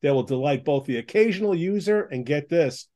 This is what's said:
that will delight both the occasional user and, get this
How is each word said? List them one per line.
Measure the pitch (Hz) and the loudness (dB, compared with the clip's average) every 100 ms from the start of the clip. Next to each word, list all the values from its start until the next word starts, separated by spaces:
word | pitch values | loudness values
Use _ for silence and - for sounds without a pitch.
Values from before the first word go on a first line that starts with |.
that | 147 | 4
will | 139 | 2
delight | 120 131 139 135 | 0 -2 0 0
both | 135 139 135 | 0 -2 0
the | 120 | -6
occasional | 113 208 226 185 208 180 | -2 2 2 2 -2 0
user | 175 202 180 214 | 0 -2 0 -2
and, | - 131 123 | -2 -8 -2
get | 147 143 | -4 0
this | 170 147 - - | 0 0 -2 -16